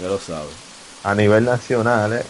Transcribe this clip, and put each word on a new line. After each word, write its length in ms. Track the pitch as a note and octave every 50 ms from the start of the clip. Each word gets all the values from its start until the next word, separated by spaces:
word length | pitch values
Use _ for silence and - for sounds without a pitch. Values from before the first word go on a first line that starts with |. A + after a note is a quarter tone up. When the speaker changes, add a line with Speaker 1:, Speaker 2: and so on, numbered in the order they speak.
Speaker 1:
Ya 80 | F2+ F#2
lo 100 | G2 G2
sabe. 300 | - - E2 D#2 D2+ D2 D2+ - - - - - - - - - -
Speaker 2:
A 100 | G2 G2+
nivel 300 | G#2 G#2 G#2 G#2+ A2 A#2+
nacional, 680 | B2 B2 A#2 - - B2+ A#2 A2 A#2+ A#2+ A2+ G#2 G#2
¿eh? 120 | A#2 B2 - -